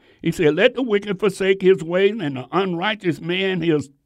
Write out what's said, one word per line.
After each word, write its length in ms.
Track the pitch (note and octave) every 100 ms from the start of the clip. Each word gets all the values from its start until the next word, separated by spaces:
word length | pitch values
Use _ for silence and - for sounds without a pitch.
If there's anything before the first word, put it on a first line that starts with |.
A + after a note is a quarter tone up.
| _ _
He 100 | E3+
said, 220 | E3 D3+
"Let 220 | D#3 B3 B3+
the 80 |
wicked 360 | B3+ G3+ G#3 F#3+
forsake 440 | G#3+ F#3+ F#3+ G3
his 200 | F#3 F#3+
ways 320 | D#3+ F3+ G3+ A3+
and 180 | D3+ B2+
the 100 | C3+
unrighteous 680 | E3 G3 E3+ G3+ G#3+ F3+ C#3
man 400 | E3 F3+ F#3+ F#3
his 280 | E3 D3+ C3 _